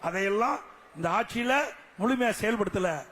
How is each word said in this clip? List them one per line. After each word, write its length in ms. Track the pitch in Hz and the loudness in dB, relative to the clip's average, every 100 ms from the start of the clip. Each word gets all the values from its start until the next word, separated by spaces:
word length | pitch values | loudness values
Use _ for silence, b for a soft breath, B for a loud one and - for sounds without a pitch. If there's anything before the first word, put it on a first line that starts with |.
| 170 | -2
அதையெல்லாம் 520 | 180 196 202 247 294 - - - 151 | -2 0 2 0 -2 -8 -20 -20 -6
இந்த 120 | 165 185 | 0 0
ஆட்சியில 340 | 226 226 240 269 294 - - - | 0 -2 2 2 0 -6 -20 -4
முழுமையா 300 | 208 254 240 208 | 0 2 2 2
செயல்படுத்தல. 500 | 208 233 196 202 185 151 - | 0 0 0 0 0 -2 -8